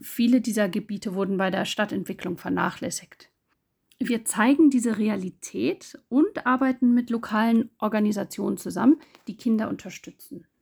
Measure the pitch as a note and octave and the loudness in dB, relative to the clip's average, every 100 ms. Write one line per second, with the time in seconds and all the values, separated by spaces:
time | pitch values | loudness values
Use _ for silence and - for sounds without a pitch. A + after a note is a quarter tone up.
0 | - - A#3 B3+ - G#3+ G3+ G#3 - G3+ | -8 0 2 2 2 0 0 -2 -6 -8
1 | G#3 F#3 F#3+ F#3+ F#3+ F#3 F#3 - G#3 F#3+ | -6 -4 -2 0 0 -2 -2 -2 -4 -4
2 | F#3 F#3 F3+ E3 F#3 F3 F3+ - F3+ - | -6 -8 -8 -6 -4 -2 -2 -4 -8 -8
3 | - - - _ _ _ _ _ _ - | -12 -20 -20 _ _ _ _ _ _ -6
4 | A#3+ A#3 A3+ G3+ A3+ C#4+ D#4 C4 A#3 G#3+ | -2 -2 -2 2 4 6 6 4 2 0
5 | G#3+ G3+ F#3 - - F#3+ B3 G4 - - | -2 -2 -6 -10 -10 -4 -4 -4 -10 -20
6 | - B3+ F#4+ - B3 B3+ C4+ B3+ B3 A#3+ | -2 2 2 0 -2 0 0 2 2 4
7 | A#3+ A#3 A#3 G#3+ A3+ A3+ A3 _ G#3+ G#3+ | 2 -4 -2 0 4 2 0 _ -2 2
8 | G#3 G3+ - - G3+ F#3+ - F#3 A3+ D#4 | 0 0 -4 -4 -4 -4 -6 2 4 4
9 | - - - G#3+ A#3 A3 A3 - F#3+ - | 0 -20 -16 -6 -2 0 -2 -6 -12 -16
10 | - - - F3 - _ | -18 -20 -18 -18 -20 _